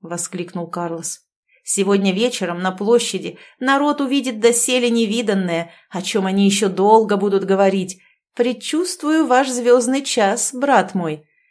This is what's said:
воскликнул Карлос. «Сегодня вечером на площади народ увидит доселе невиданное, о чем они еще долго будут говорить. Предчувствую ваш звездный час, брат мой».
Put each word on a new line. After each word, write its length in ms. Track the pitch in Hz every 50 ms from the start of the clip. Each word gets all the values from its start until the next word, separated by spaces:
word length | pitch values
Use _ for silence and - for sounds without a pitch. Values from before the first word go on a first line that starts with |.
воскликнул 680 | - 165 175 170 170 - - 175 175 175 - 180 170 170
Карлос. 540 | - 175 175 165 165 165 165 - - - _ _ _ _ _ _ _ _ -
«Сегодня 480 | - - 196 185 196 202 196 196 190
вечером 480 | 180 202 233 247 240 - 185 170 170 175
на 100 | 185 185
площади 680 | 185 - 202 214 240 233 233 - - 180 160 170 - - - - _ -
народ 420 | 254 269 269 277 285 294 285 285
увидит 400 | 285 247 277 277 233 262 226 214
доселе 480 | 226 233 240 240 - - 254 254 240 240
невиданное, 840 | 233 233 226 196 214 240 226 214 202 190 185 175 170 165 170 165 - - _ _
о 100 | - -
чем 260 | 202 - - 202 190
они 200 | 190 190 202 202
еще 220 | 196 196 - 214 190
долго 480 | 180 180 196 208 220 226 220 202 208
будут 280 | 190 202 202 190 190 190
говорить. 540 | 180 190 190 196 190 190 190 185 185 - _ _ _ _ _ _ _ -
Предчувствую 920 | - 240 254 247 254 - - 302 311 370 359 - - 294 294 311 320 302
ваш 240 | 240 247 254 277 269
звездный 520 | 247 247 233 240 247 254 233 247 262 285
час, 520 | 277 - - 240 202 190 220 233 - - 269
брат 400 | 247 269 285 262 202 185 190 -
мой». 320 | 185 170 160 151 151 _ _ _ _ _ _